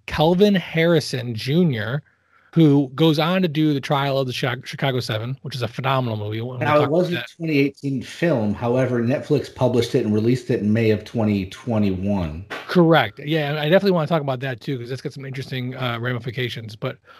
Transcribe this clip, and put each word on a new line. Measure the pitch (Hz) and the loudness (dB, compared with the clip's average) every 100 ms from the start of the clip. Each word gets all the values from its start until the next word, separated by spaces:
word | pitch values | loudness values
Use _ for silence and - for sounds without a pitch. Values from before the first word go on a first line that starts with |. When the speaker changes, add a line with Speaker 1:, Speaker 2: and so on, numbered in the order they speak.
| - | -8
Speaker 1:
Kelvin | - 156 180 208 | 2 4 6 6
Harrison | 190 - 160 165 165 - 127 120 | 4 0 2 4 4 2 -6 -6
Junior, | 110 123 160 175 113 104 147 - _ _ _ _ | -6 0 2 2 2 -2 -4 -8 _ _ _ _
who | 165 156 143 135 | 4 6 6 2
goes | 135 160 151 | 2 2 4
on | 156 185 | 0 2
to | 185 | 0
do | 143 156 | 2 2
The | 139 | 0
Trial | 135 143 139 135 | 0 0 0 0
of | 131 | -2
the | |
Chi-, | 117 135 120 | -2 -4 -4
Chicago | - 143 139 127 | -8 -4 -2 -2
Seven, | - 107 117 135 | -2 -4 -4 -8
which | 139 127 | -10 -8
is | |
a | 117 | -8
phenomenal | - 131 131 123 107 | -4 0 0 0 -4
movie. | 104 110 | -6 -6
We'll | 120 127 | -6 -4
Speaker 2:
Now, | 147 151 | 0 0
Speaker 1:
talk | |
Speaker 2:
it | 147 | 2
was | 165 180 | 2 0
Speaker 1:
about | |
Speaker 2:
a | 165 | -4
Speaker 1:
that. | 120 - | -8 -8
Speaker 2:
twenty | 160 143 | -2 2
eighteen | 139 - 143 131 | 0 -2 -6 -6
film. | 95 - 170 131 107 | -6 -2 0 2 0
However, | 104 120 127 127 120 | -2 0 0 0 0
Netflix | 117 147 - 147 - | 0 0 0 -2 -2
published | - 127 117 117 | 0 2 2 0
it | 131 | 0
and | 107 | 2
released | 107 113 123 - | 2 2 0 0
it | 113 | -2
in | 101 | 2
May | 113 110 | 2 2
of | 107 | 2
twenty | - 120 107 101 92 | -2 -2 0 0 -2
twenty-one. | - - 110 101 92 98 98 80 78 95 - - | -10 -4 0 0 0 -2 -2 -4 -8 -12 -14 0
Speaker 1:
Correct. | 180 165 156 107 - | 4 6 4 2 -6
Yeah, | 147 160 143 | -4 -4 -2
and | 151 | -2
I | 151 | 2
definitely | 185 196 | 4 4
wanna | 175 147 | 0 0
talk | 165 | -2
about | 139 127 | -2 -4
that, | 135 123 | -6 -8
too, | - 131 | -6 -8
'cause | 117 | -6
that's | 131 | -10
got | 143 | -10
some | 139 | -12
interesting, | 131 131 127 131 127 127 | -12 -10 -8 -6 -6 -4
uh, | 127 117 | -4 -4
ramifications. | 123 123 123 113 123 113 110 110 | -4 -4 -6 -6 -6 -6 -14 -10
But | 131 - _ | -10 -10 _